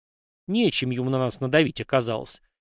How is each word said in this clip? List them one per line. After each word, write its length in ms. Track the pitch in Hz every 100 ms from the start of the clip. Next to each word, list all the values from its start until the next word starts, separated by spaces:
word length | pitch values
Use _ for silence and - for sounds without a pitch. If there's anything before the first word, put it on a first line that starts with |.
| _ _ _ _ -
Нечем 440 | 214 214 - 127
ему 200 | 123 127
на 80 | 131
нас 220 | 127 -
надавить 400 | 131 151 156 -
оказалось. 640 | - 135 117 113 - - _ _